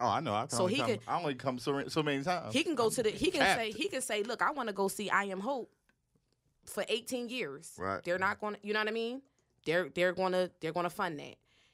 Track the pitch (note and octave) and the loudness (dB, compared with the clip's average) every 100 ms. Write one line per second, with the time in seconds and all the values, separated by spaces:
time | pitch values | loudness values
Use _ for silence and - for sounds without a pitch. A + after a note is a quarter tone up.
0 | B2 A2+ D3+ G#2 B2+ C#3 F#3 B3+ A#2+ G#2+ | 2 2 2 2 2 2 2 2 2 0
1 | - D3+ E3 B2+ C3+ B2+ C3 C#3 C3 E3 | 0 -2 0 -2 -2 -2 0 0 0 0
2 | D3 C#3 C#3 F3+ A#2+ B3 E4 C4 A3 A3 | 2 2 0 -2 0 0 0 2 2 2
3 | G#3+ G3 D4+ F4 G3 F#3+ A3+ - F4+ C4+ | 0 2 2 4 4 4 0 -2 -4 -2
4 | - G#3+ A3 A3 F3+ D4 A3+ G3 G3 - | -2 -4 -2 0 0 0 -2 0 0 0
5 | G3+ F#3+ G3+ F#3+ A3 C#4+ G4+ _ _ _ | 0 0 0 -2 -2 -4 -4 _ _ _
6 | _ _ _ _ _ _ - - - A3+ | _ _ _ _ _ _ -10 -6 -2 -4
7 | A#3 B3+ A#3+ B3+ D#3+ C#3+ - - - G2 | -4 -6 -4 -4 -6 -8 -12 -6 -4 -2
8 | E3+ F#3 F#3+ G#3 G#3 G#3 G#3 G#3+ G#3+ A3+ | -2 0 0 0 -4 -6 -2 0 0 0
9 | A3+ C4 - _ _ _ - E3+ D#3 - | -4 -6 -12 _ _ _ 0 0 0 2
10 | F3+ F3+ F#3 F#3 F3+ - D#3+ E3 F3 E3+ | 2 2 2 2 0 -2 -4 0 -2 0
11 | F#3 D3 C#3+ - _ _ _ | -4 -4 -10 -16 _ _ _